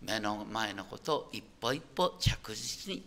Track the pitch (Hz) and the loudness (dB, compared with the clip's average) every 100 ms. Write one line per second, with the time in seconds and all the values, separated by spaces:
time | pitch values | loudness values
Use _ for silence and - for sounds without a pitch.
0 | - 110 104 107 107 110 104 98 95 104 | -2 2 2 0 -2 0 0 -2 -8 -4
1 | - 147 - 110 - - 117 151 - - | 0 0 0 -8 -10 -2 0 0 0 2
2 | 180 - - - - 110 123 - 196 - | 2 4 4 4 -4 -6 -4 -4 -4 -6